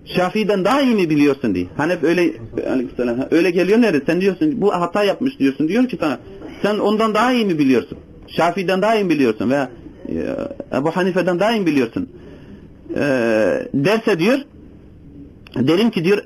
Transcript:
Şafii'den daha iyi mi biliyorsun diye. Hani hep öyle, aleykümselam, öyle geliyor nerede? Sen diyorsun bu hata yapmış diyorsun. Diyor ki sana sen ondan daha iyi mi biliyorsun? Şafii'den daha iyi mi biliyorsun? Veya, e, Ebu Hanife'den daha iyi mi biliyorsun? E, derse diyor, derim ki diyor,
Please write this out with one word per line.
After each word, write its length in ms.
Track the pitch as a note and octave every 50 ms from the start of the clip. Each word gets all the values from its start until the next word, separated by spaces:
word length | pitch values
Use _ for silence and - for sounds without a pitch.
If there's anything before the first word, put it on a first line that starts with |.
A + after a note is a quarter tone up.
| -
Şafii'den 600 | - - F#3 F3+ F3+ - G#3+ G#3 F#3 G#3 G3 F3
daha 180 | G3 C4 D4
iyi 120 | C#4 B3+ A3+
mi 160 | G3+ F3+ D#3
biliyorsun 440 | D#3 D3 D3 C#3+ C3+ - - A2 F2+
diye. 120 | F2+ F2 - -
Hani 160 | - C#3+ E3+
hep 120 | F3+ F3 D#3+
öyle, 280 | D#3+ E3+ F3+ F3 - - A#2 A2+ - - - - -
aleykümselam, 480 | B2 C3 B2 - - - A#2+ A#2+ A#2+ B2+ C3+ -
öyle 200 | - E3 F3 F#3
geliyor 300 | E3+ F#3+ F3 F3+ G#3+ A#3
nerede? 220 | A#3+ G#3 E3 C3+ B2+
Sen 140 | - E3 F3+
diyorsun 400 | F#3+ G3+ F#3 - D#3 D#3 C#3+ -
bu 120 | F#3 G3+
hata 320 | - F3+ F3 F3 - G#3 G#3
yapmış 340 | G3 E3+ - - C3+ - -
diyorsun. 300 | C3+ C3+ C3+ - D3+ D#3
Diyor 200 | F#3+ A#3+ B3+ B3
ki 80 | - D#3+
sana 180 | E3 D3+ C3 - - - - - - - - -
sen 160 | - G3+ G#3+ G3
ondan 360 | - G3+ G#3+ G#3 A3+ A3+ G#3
daha 180 | G#3+ A#3 B3+
iyi 120 | B3+ A#3+ A3
mi 140 | G3 E3 D3+
biliyorsun? 400 | C#3+ C3 B2+ A2 - - - - - - - - - -
Şafii'den 540 | - E3+ D#3+ F3 E3 G3 F3+ F3 F#3 F#3+
daha 120 | G3+ A3 A#3
iyi 100 | G#3+ G3+
mi 60 | F3
biliyorsun? 400 | D#3 D3 C3 A2+ G#2 - G2 A#2+
Veya, 200 | C#3 C#3+ C3 - - - - - - - - -
e, 680 | - E2 D2+ - - - - - - - - - -
Ebu 140 | C3 C#3+ D#3+
Hanife'den 500 | D#3+ F3+ F3+ F#3+ E3+ F#3 E3+ F3+ F3+ E3+
daha 120 | G3 A3+
iyi 80 | A#3 G#3+
mi 60 | F#3
biliyorsun? 420 | E3 D3 C3+ A#2+ - - F#2 F2+ - - - - - - - - - - - - - - - - - E4+
E, 40 | - C3 D3 C3 B2 A2+ A#2 A2 A2 G#2+ F2+ D2 - - - -
derse 440 | C#3 C#3+ F#3 A3 A3 - A3+ G3 D#3+
diyor, 200 | E3+ A3 C4+ C#4+ - - - - - - - - - - - - - - - - - - - - - - -
derim 340 | - B2 C#3 E3 F#3+ A#3 A#3
ki 140 | - F#3+ D#3+
diyor, 140 | F#3 G3+ F#3+ -